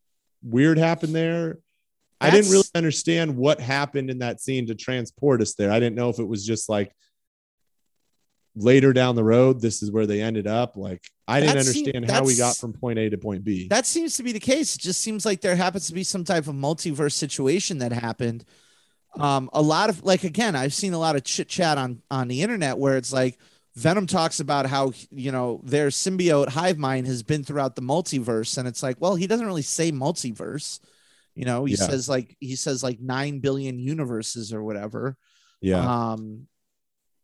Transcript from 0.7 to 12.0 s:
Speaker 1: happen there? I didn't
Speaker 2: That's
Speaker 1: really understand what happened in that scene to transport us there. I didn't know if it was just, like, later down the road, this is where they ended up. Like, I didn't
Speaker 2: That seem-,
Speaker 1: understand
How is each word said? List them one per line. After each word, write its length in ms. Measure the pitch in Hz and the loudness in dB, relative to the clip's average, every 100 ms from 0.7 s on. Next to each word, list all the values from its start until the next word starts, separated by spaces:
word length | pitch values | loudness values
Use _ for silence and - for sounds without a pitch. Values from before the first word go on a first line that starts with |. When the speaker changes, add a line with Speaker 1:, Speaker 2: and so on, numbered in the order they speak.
| 160 | 6
Speaker 1:
happen 340 | 165 165 160 | 4 2 -2
there? 460 | 160 165 170 165 165 _ _ _ _ _ - | -2 0 -2 -4 -8 _ _ _ _ _ -2
I 80 | 143 | 6
didn't 140 | 190 | 6
Speaker 2:
That's 80 | 202 | 8
Speaker 1:
really 140 | 190 196 170 | 6 6 2
understand 600 | 160 143 - 165 165 127 | 0 0 0 2 2 2
what 240 | 135 151 | 2 2
happened 500 | 123 139 143 139 131 | 2 0 0 -2 -4
in 100 | 127 | -4
that 200 | 120 104 | -4 -4
scene 280 | - 131 117 | -4 -2 -2
to 80 | 110 | -4
transport 680 | - 127 117 - 143 127 | -4 -4 -4 0 4 4
us 120 | 107 - | 4 2
there. 160 | 101 | 2
I 80 | 107 | 4
didn't 160 | 120 110 | 2 2
know 140 | 120 | -2
if 100 | 113 | -2
it 80 | 107 | -4
was 180 | 107 98 | -4 -4
just, 240 | 110 - | -4 -2
like, 240 | 104 98 _ _ _ _ _ _ _ _ _ _ _ _ _ _ _ _ - | -2 -2 _ _ _ _ _ _ _ _ _ _ _ _ _ _ _ _ 0
later 360 | 104 135 135 | 6 8 8
down 240 | 127 127 120 | 6 4 4
the 80 | |
road, 380 | 110 117 131 131 | 6 6 6 4
this 200 | 113 104 | 0 -2
is 80 | 104 | -2
where 160 | 104 107 | 0 0
they 160 | 104 | 0
ended 240 | 110 110 101 | -2 -2 -2
up. 300 | 110 123 101 | 0 -2 -4
Like, 260 | 98 90 - _ - | -10 -10 -14 _ -2
I 100 | 127 | 2
didn't 160 | 151 139 | 4 4
Speaker 2:
That 100 | 135 | 2
seem-, 220 | 127 294 | 0 -2
Speaker 1:
understand 240 | 127 | -2